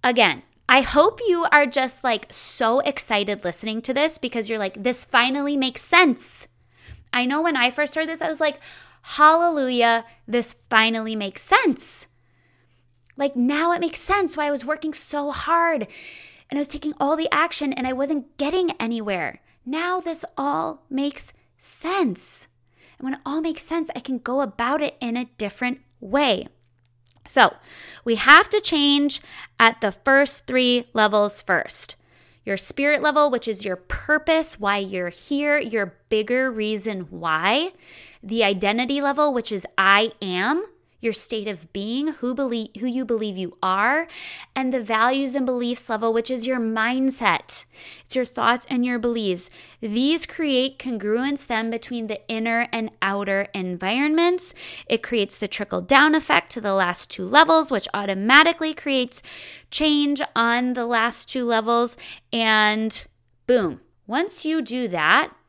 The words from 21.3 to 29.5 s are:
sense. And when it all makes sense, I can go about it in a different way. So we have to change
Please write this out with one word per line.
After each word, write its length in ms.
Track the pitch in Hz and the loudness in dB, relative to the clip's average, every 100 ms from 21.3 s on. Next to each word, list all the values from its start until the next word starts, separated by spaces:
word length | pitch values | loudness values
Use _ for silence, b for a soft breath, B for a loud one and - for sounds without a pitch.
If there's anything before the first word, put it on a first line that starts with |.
| _ _ _ | _ _ _
sense. 920 | - - 320 392 269 185 - - - _ b b b b | -4 -2 -2 0 0 -2 -6 -6 -8 _ b b b b
And 60 | |
when 80 | 262 | -8
it 80 | 269 | -8
all 140 | 277 302 | -6 -4
makes 240 | 320 320 | -4 -4
sense, 260 | - 330 320 | -4 -4 -4
I 60 | - | -8
can 160 | - 247 | -6 -6
go 240 | - 262 | -2 -2
about 400 | 254 - 240 302 | -2 -2 -2 0
it 160 | 285 - | -2 -4
in 160 | 240 | -4
a 160 | 240 247 - | -4 -6 -8
different 420 | 202 - 247 254 _ _ | -8 -4 -4 -4 _ _
way. 480 | 202 269 277 185 - _ _ _ _ _ _ _ - | -2 2 2 0 -4 _ _ _ _ _ _ _ 0
So 280 | 269 202 - B B B B | 4 4 4 B B B B
we 100 | - | -4
have 340 | 220 254 311 392 | 0 8 8 8
to 120 | 415 | 0
change 580 | - 311 285 285 285 - B B B | 0 2 4 4 2 -2 B B B